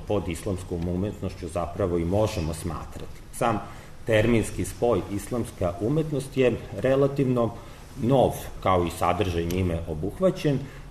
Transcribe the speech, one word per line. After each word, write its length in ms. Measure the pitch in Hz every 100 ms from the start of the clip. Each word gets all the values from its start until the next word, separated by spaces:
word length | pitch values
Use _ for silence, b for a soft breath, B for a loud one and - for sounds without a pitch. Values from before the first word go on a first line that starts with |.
| -
pod 200 | 101 87
islamskom 600 | 80 107 90 - 87 85
umetnošću 600 | 90 101 - 95 - 90
zapravo 500 | 87 85 90 95 87
i 80 | 85
možemo 480 | 101 110 - 78
smatrati. 680 | 78 90 76 - - - - -
Sam 260 | - 120 104 B B B B -
terminski 600 | 110 113 117 95 - 90
spoj 360 | - 120 101 95
islamska 640 | 101 - 123 107 - 90 -
umetnost 560 | 107 156 156 143 - 131
je 160 | 123 110 - 98
relativno 760 | 131 135 139 139 127 123 110 B B B B -
nov, 300 | 113 135 95 - - -
kao 220 | 98 92 85
i 40 |
sadržaj 560 | - 87 90 95 85 85
njime 340 | 92 90 82 82
obuhvaćen. 720 | 78 92 - 185 185 151 131 B B B